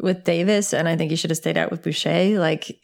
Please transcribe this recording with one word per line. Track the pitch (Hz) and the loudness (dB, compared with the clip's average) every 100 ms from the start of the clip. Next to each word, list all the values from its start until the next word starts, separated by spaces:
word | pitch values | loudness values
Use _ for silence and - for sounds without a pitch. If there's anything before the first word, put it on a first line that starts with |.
with | 185 180 | -2 -2
Davis, | 180 170 185 208 202 | 0 0 2 2 2
and | 139 165 | 0 0
I | 165 | 0
think | 160 | 0
he | 160 | -2
should | 165 | -2
have | 160 | -2
stayed | 165 165 | 0 0
out | 165 | 0
with | 170 | -2
Boucher. | 165 156 - 170 190 208 | -4 -2 0 2 2 2
Like, | 160 160 - - | 0 -2 -6 -16